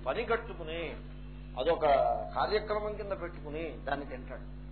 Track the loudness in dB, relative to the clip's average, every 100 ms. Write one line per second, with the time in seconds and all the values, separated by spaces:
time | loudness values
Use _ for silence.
0 | 0 -2 2 0 0 -8 -6 -4 -6 -6
1 | -10 -12 -10 -10 -8 0 2 4 8 8
2 | 8 4 0 0 2 2 2 0 0 -4
3 | -4 -4 -4 -6 -6 -4 -6 -4 -2 -2
4 | -2 -8 -8 -8 -8 -10 -10